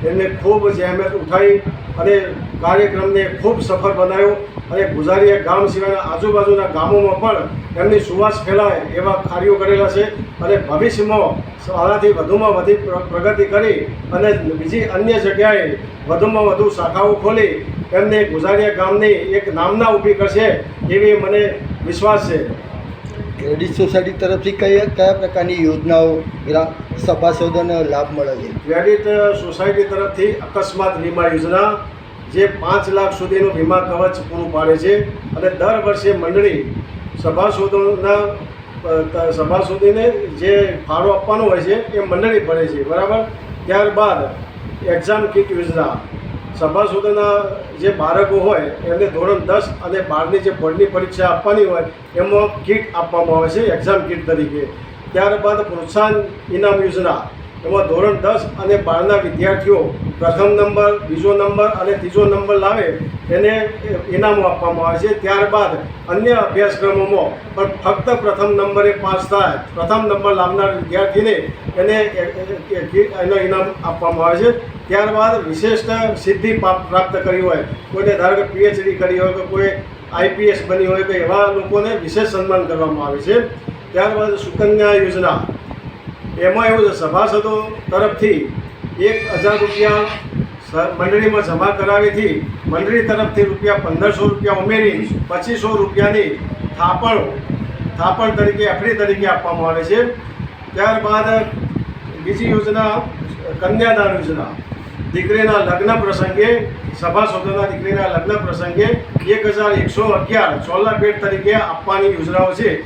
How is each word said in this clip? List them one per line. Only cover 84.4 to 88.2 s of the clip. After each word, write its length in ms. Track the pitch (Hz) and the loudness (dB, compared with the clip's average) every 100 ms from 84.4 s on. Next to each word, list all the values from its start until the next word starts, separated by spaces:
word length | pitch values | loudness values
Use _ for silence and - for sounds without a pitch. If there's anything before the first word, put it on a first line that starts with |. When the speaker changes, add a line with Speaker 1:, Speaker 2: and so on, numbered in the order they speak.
| - - 208 214 208 | -6 0 2 4 4
Speaker 1:
યોજના, 480 | 202 190 185 175 - - - - - - - - - - - | 4 2 0 0 -2 -4 -10 -12 -14 -14 -16 -16 -14 -12 -2
એમાં 280 | 180 202 226 | 0 2 2
એવું 220 | 220 208 | 4 2
છે, 60 | 180 | 2
સભાસદો 840 | 160 175 220 214 214 214 214 - - | -2 0 2 0 0 -2 -4 -10 -4
તરફથી 640 | 185 208 - | 0 0 0